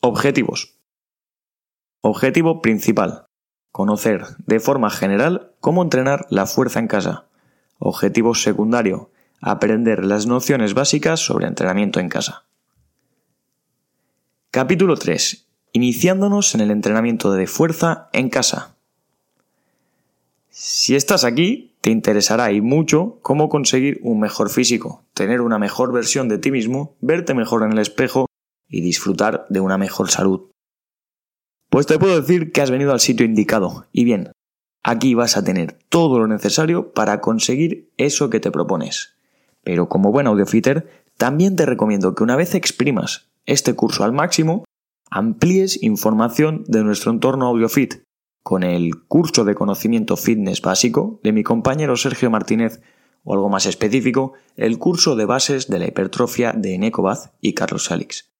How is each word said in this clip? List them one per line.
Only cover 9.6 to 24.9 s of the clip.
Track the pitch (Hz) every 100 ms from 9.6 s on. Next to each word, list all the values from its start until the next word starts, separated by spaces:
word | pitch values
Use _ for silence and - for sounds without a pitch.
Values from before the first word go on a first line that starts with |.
| 104 110 113 85 95
las | 104 107
nociones | 123 - 139 107
básicas | 104 143 151 160 160
sobre | - - -
entrenamiento | - 92 92 101 90
en | 90
casa. | 98 107 - _ _ _ _ _ _ _ _ _ _ _ _ _ _ _ _ _ _ _ _ _
Capítulo | - 131 170 185 147
tres. | - 82 - - _ _ _
Iniciándonos | 113 123 120 175 190 202 202 196 113
en |
el | 107
entrenamiento | 107 101 107 117 113 101
de | 95 92
fuerza | - 160 160 165 160 -
en | - 127
casa. | 135 120 - - _ _ _ _ _ _ _ _ _ _ _ _ _ _ _ _ _ _
Si | - - - - 135
estás | 139 151
aquí, | 123 120 175 247 - _
te | -
interesará | 113 - 104 98 113 117
y | 104
mucho | 110 147 151 151 190 -
cómo | - 147 151
conseguir | 151 135 131 135 139
un | 120 110
mejor | 107 - 101
físico, | - 123 120 -